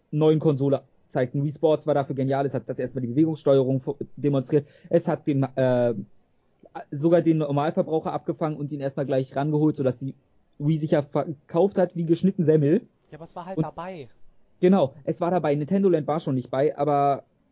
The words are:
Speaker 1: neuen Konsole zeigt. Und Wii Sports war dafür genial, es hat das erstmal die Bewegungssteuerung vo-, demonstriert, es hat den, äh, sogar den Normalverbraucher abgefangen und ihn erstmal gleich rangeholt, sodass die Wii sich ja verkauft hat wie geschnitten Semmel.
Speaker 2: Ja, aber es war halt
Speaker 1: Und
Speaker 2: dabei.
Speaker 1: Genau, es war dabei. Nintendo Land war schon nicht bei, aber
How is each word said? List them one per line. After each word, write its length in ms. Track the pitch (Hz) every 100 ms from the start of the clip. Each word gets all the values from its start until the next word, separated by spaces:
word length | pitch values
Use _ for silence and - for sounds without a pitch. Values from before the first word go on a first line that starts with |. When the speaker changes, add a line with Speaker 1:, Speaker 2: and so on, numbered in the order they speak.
| _
Speaker 1:
neuen 300 | 151 156 156
Konsole 420 | 156 135 139 135 - _ _
zeigt. 260 | 143 127 143
Und 80 |
Wii 80 | 147
Sports 340 | 143 160 151 151
war 80 |
dafür 220 | 143 135 135
genial, 300 | 131 135 139
es 80 |
hat 140 | 127 -
das 100 | 123
erstmal 220 | 123 139
die 60 | 120
Bewegungssteuerung 760 | 127 160 151 147 135 131 135
vo-, 160 | 147 - - -
demonstriert, 500 | 143 139 127 151 143 _ -
es 180 | 170 170
hat 200 | 147 -
den, 180 | 135 131
äh, 400 | - 131 123 120 110 - - _ _ _ _ - - -
sogar 300 | 147 165 170
den 180 | 160 160
Normalverbraucher 760 | 147 143 151 185 156 160 170
abgefangen 440 | 151 - 151 156 151
und 160 | 143
ihn 80 | 147
erstmal 240 | 139 151
gleich 320 | 131 135 131 139
rangeholt, 400 | 151 151 151 -
sodass 220 | 127 123
die 160 | 135 - _ _ _ -
Wii 200 | 147 156
sich 140 | 151
ja 100 | 156
verkauft 760 | 139 151 151 147 _ 165 196 196
hat 180 | 180
wie 100 | 170
geschnitten 400 | 165 165 185 196 151
Semmel. 340 | 156 143 202 - _ _
Speaker 2:
Ja, 80 | 147
aber 80 | 160
es 100 | 180
war 80 |
halt 140 | 175 190
Speaker 1:
Und 60 |
Speaker 2:
dabei. 440 | 156 156 180 180 135 - - - _ -
Speaker 1:
Genau, 340 | 180 190 131 -
es 160 | - 160
war 100 | 175
dabei. 240 | 180 156
Nintendo 360 | 147 143 196 196
Land 160 | 160 151
war 140 | 156
schon 140 | 156
nicht 160 | 131 -
bei, 260 | 131 151 -
aber 480 | 143 143 143 135 - _ _